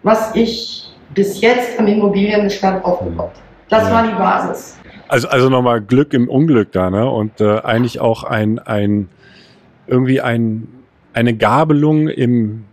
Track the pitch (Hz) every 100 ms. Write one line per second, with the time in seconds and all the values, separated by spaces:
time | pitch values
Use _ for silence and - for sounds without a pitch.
0 | 185 220 226 226 233 - - - - -
1 | - - 196 - 226 247 - - 208 214
2 | 202 196 208 208 202 - 190 190 175 175
3 | - - - - - - _ 220 220 226
4 | 226 190 190 196 - 175 - - - -
5 | - 135 156 135 131 131 123 117 101 127
6 | 147 135 123 131 165 123 101 92 92 98
7 | 127 117 107 - 107 107 - 113 123 -
8 | 113 113 - 110 107 110 - 107 101 104
9 | 95 _ - - - _ _ _ - 127
10 | 127 131 127 117 117 110 113 - _ _
11 | _ - 120 113 107 127 160 147 151 156
12 | 151 - 123 123 107 110 101